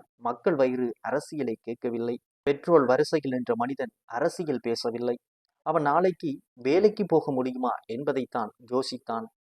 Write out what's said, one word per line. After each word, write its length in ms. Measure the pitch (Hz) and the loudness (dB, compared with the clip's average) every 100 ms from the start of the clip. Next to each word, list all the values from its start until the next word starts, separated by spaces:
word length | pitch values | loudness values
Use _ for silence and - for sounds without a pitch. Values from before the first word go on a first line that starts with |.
| - _ | -8 _
மக்கள் 360 | 120 120 - 151 | -8 -2 0 4
வயிறு 280 | 131 127 123 107 | 2 2 -2 -4
அரசியலை 540 | - 131 - 156 127 113 | -4 -4 -4 -6 -4 -4
கேட்கவில்லை. 580 | - 120 123 117 117 120 _ _ | -8 -6 -4 -4 -4 -6 _ _
பெட்ரோல் 420 | - 139 - 165 123 | -2 -2 6 6 8
வரிசையில் 480 | 127 151 160 143 127 | 4 2 0 -2 -2
நின்ற 160 | 120 117 | 0 0
மனிதன் 380 | 120 135 123 - - | -2 -4 -8 -12 -10
அரசியல் 540 | 117 160 - 160 127 120 | -4 -2 -2 -4 -4 -2
பேசவில்லை. 500 | 117 120 117 123 123 _ _ _ _ - | -4 -4 -4 -4 -4 _ _ _ _ -2
அவன் 200 | 160 147 | 0 2
நாளைக்கு 460 | 151 185 180 165 135 _ - | 2 2 0 -6 -8 _ -6
வேலைக்கு 440 | 123 165 208 208 190 | 0 4 4 2 2
போக 260 | 160 151 | 2 2
முடியுமா 420 | 131 127 127 127 110 - | -2 -2 -2 -2 -4 -6
என்பதைத்தான் 640 | 117 143 135 123 123 107 - 117 | -6 -4 -2 -4 -4 -6 -10 -4
யோசித்தான். 600 | 127 135 - - 117 110 _ | -4 -2 -8 -8 -8 -8 _